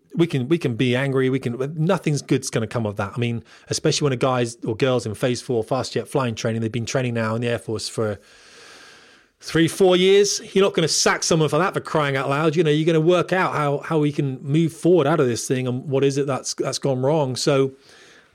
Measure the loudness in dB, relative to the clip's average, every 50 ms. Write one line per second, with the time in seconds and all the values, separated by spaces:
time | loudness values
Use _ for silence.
0 | _ _ -2 -2 0 0 0 -2 0 0 -2 0 0 -2 0 0 0 0 2 0
1 | 0 0 0 0 2 2 0 0 -2 -4 -4 -4 -6 -6 -4 -2 0 0 0 0
2 | 0 -2 -2 -2 0 0 0 0 0 -2 -4 -4 -4 -2 -4 -4 -4 -4 -4 -4
3 | -6 -6 -4 -4 -4 -2 -4 -6 -8 -12 -20 -16 -8 -8 -6 -2 0 0 0 0
4 | 0 0 0 0 0 0 2 0 0 -2 -4 -8 -6 -6 -2 0 0 2 2 0
5 | -2 -4 -6 -2 -2 -2 -2 -2 -4 -4 -2 -2 -2 -2 -2 -4 -4 -4 -6 -6
6 | -6 -2 -2 -2 -2 -2 -4 -4 -4 -4 -4 -2 -4 -4 -4 -6 -6 -4 -4 -2
7 | -2 -2 -2 -2 -2 -2 -2 -2 -2 -4 -4 -4 -6 -6 -8 -6 -6 -8 -6 -4
8 | -4 -4 -4 -8 _ _ -20 -20 -20 -20 -20 -20 -20 -20 -20 -20 -20 -20 -20 -20
9 | -20 -20 -20 _ _ _ _ _ -10 -2 0 2 2 2 2 4 4 4 6 6
10 | 6 6 6 6 4 2 0 -6 -6 -2 0 2 2 2 2 0 0 0 0 0
11 | 2 0 0 0 0 0 2 2 2 2 2 0 0 0 -2 -6 -6 -2 -2 0
12 | 0 0 0 -2 0 0 0 0 0 0 2 2 2 2 2 2 2 2 2 4
13 | 4 4 4 2 2 0 0 0 0 0 0 0 0 0 -2 -2 -4 -2 0 0
14 | 0 0 0 -2 -2 -2 -4 -6 -4 0 2 2 2 2 -2 0 2 4 4 6
15 | 4 4 4 2 2 2 0 -2 -2 -2 -2 -2 -2 -2 -4 -4 -4 -2 0 2
16 | 2 2 2 0 -2 -2 -4 -4 -6 -8 -6 -4 -4 -4 -4 -2 -2 -2 0 0
17 | 0 2 2 2 0 -2 -2 -2 0 2 2 2 2 0 -2 -10 _ -20 -20 -20
18 | -20 -20 -20 -20 _ _ -6